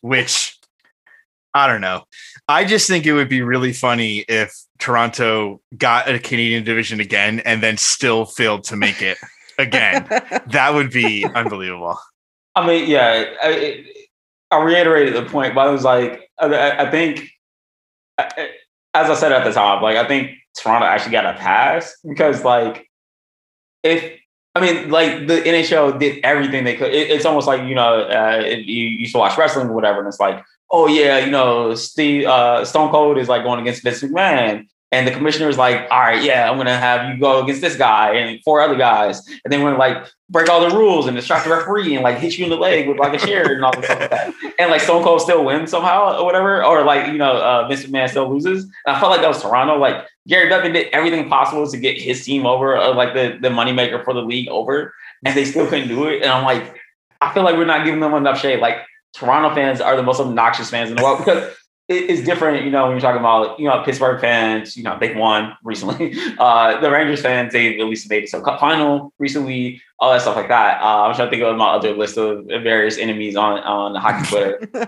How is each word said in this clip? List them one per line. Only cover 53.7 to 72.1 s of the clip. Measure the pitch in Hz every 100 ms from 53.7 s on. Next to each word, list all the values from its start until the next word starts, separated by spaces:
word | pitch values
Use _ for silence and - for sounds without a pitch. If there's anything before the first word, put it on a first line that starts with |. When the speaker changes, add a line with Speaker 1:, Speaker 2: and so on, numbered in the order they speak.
| 127 120 120 -
Speaker 3:
for |
the | 123
league | 113 123 123
over, | 110 123 143 147 - - - 135
and | 139
they |
still | 135 160 156
couldn't | 151 123
do | 120 151
it. | 143
And | 135
I'm | 131 131
like, | 120 - - - _ _ _
I | 147
feel | 196
like | 185 165
we're | 165
not | 151 151
giving | 156
them | 151
enough | 151 139 135
shade. | 139 120
Like, | 117 - - _ _
Toronto | - 123 143 151
fans | 147 135 127
are | - 131
the |
most | 127 127
obnoxious | 127 117 117 120 110
fans | 117 113
in | 117
the |
world | 131 135
because | 202 170 - - _ _ -
it, | 180 180
it's | 170
different, | 156 170 156 143
you | 139
know, | 135
when | 131
you're | 127
talking | 127 123
about, | 117 113 110 -
you | 147
know, | 123
Pittsburgh | 139 127 127 127
fans, | 120 117 110 110 104 123
you |
know, | 113 98
they've | 113 110
won | 110 107 110 - 113
recently. | 101 98 - 156 - 175
<laughs> | -
Uh, | 123 117 113 -
the | 147
Rangers | 143 151 143
fans, | 127 123 120
they've | 120 113 107
at | 110
least | 110 104
made | 107
it | 101
to | 82
a |
cup | 139 -
final | 143 160 147 143 143 -
recently, | 139 143 135 127 123 127 _ -
all | 123
that | 123
stuff | 120 107
like | 101
that. | 117 104 -
Uh, | 107 104
I'm | 107 113
trying | 120
to |
think | 120
of | 117 113
my | 107
other | 107 107 104
list | 104